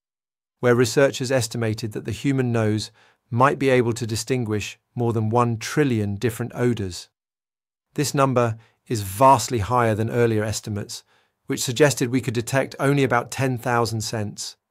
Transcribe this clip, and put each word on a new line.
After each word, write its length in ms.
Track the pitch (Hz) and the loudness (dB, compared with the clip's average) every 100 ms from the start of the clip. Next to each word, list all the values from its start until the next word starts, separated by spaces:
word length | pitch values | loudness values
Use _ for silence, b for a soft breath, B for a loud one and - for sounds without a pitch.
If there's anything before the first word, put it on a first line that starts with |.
| _ _ _ _ _ _ | _ _ _ _ _ _
where 160 | 123 120 | 2 4
researchers 560 | 120 147 139 - 127 | 4 4 2 2 -2
estimated 600 | 131 - 120 113 110 110 | -2 -2 -2 -4 -4 -6
that 120 | - - | -8 -8
the 60 | |
human 400 | 98 143 135 123 | -4 -2 0 0
nose 400 | 117 107 107 - b b b _ | 0 2 0 -4 b b b _
might 300 | 117 135 151 | 2 2 4
be 100 | 135 | 2
able 240 | 127 117 | 2 2
to 140 | 113 113 | -2 -4
distinguish 680 | 110 - 127 110 107 - - _ 123 | -6 -4 -4 -2 -4 -6 -12 _ -4
more 160 | 117 | -2
than 160 | 113 110 | 0 0
one 280 | 120 120 113 | 2 2 -2
trillion 580 | - - 143 113 101 101 | -4 0 2 0 -2 -2
different 360 | 123 - 117 | -4 -4 -8
odors. 560 | - 123 110 95 87 - _ _ _ _ _ _ _ _ - | -2 -2 0 -4 -10 -16 _ _ _ _ _ _ _ _ -4
This 180 | 143 | -2
number 440 | 143 135 123 120 113 b b - | 2 2 2 2 -2 b b -6
is 140 | 117 | -6
vastly 580 | 98 98 135 131 - 123 | -4 4 6 6 2 -4
higher 360 | 92 123 113 107 | 0 2 2 2
than 140 | 113 | 0
earlier 340 | 123 117 107 | 2 2 2
estimates, 600 | 107 104 - 101 110 - - _ _ _ - | -2 -6 -6 -8 -8 -14 -18 _ _ _ -8
which 140 | 135 | -6
suggested 480 | - 120 147 - 127 | -4 4 4 4 -2
we 120 | 127 | -2
could 120 | 117 | -2
detect 420 | 117 113 135 135 - | -4 -2 -2 -2 -2
only 240 | 139 143 | 0 2
about 280 | 131 120 - | 2 0 -2
ten 260 | - 135 123 | -4 -2 -2
thousand 440 | 127 120 113 110 | 0 0 0 -2
scents. 560 | 107 113 104 - - - _ | -6 -6 -6 -8 -14 -16 _